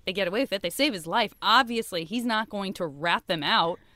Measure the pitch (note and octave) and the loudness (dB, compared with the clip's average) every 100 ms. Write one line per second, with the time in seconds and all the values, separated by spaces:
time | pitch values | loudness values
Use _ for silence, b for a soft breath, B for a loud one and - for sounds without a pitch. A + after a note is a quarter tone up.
0 | - F#3 F3 G#3 C4+ G3 F3 - D4 G3 | -6 -2 0 0 0 -2 -2 0 0 0
1 | D#3+ G#3+ G#3 - F#3+ A#3 A#3+ A#3 A3 F3 | -2 0 0 -2 4 4 4 0 -4 -6
2 | E3 A#3 A#3+ A3 A3+ G3+ F#3+ F#3+ E3 C#3 | -4 -2 0 0 -2 -4 -4 -4 -6 -2
3 | E3+ F#3+ - E3 D3+ A3 E3+ F3+ _ | 0 0 0 -2 2 2 2 -2 _